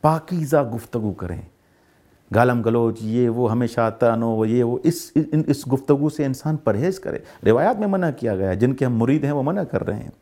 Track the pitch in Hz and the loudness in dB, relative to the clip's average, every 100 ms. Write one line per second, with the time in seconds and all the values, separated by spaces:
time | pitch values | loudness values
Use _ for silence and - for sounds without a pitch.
0 | 156 160 156 180 151 151 127 113 - 120 | 2 0 -2 -4 2 2 0 -4 -6 -4
1 | 107 85 87 85 90 _ _ _ _ _ | -4 -4 -8 -8 -10 _ _ _ _ _
2 | _ _ _ 110 123 120 113 117 117 113 | _ _ _ 2 4 4 2 2 0 -2
3 | 110 117 120 117 120 117 120 - 113 110 | -4 0 0 2 0 0 0 0 0 2
4 | 120 113 117 110 107 120 117 123 156 165 | 2 2 0 0 2 2 2 0 0 -2
5 | - 151 156 151 151 139 - 131 - 139 | -2 -2 0 0 0 -2 0 -2 2 2
6 | 151 147 139 131 151 156 - 101 165 190 | 2 -2 -4 -2 -4 -2 0 0 0 -2
7 | - - - - 101 117 180 247 208 196 | -8 -10 -12 -2 2 4 2 0 -2 0
8 | 175 131 120 95 95 92 123 131 131 117 | -2 -2 -4 -2 0 2 0 0 -2 0
9 | 117 151 139 147 135 196 175 - - 104 | 2 0 0 -2 -2 -2 -4 -4 -4 -6
10 | 117 - | -10 -18